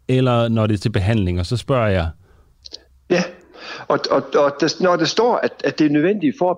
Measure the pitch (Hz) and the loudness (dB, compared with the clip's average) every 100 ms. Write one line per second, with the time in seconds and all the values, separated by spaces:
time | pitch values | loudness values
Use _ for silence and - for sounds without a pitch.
0 | - 131 127 120 117 113 107 104 117 104 | -2 0 2 2 2 2 0 0 -2 0
1 | 92 113 92 87 87 120 - 131 110 95 | 0 2 0 -2 -2 -4 -2 0 2 0
2 | 82 - _ _ _ _ - - _ _ | -2 -6 _ _ _ _ -20 -20 _ _
3 | _ 175 180 - - - - - - 143 | _ 0 0 -8 -20 -20 -18 -18 -4 -4
4 | - 143 - - 143 139 160 - 180 175 | 0 -2 0 2 2 2 -4 0 0 2
5 | 156 - 240 196 120 - - 139 151 147 | 0 0 0 0 -2 -4 -6 0 2 2
6 | 165 214 151 - 180 | 2 2 0 0 -2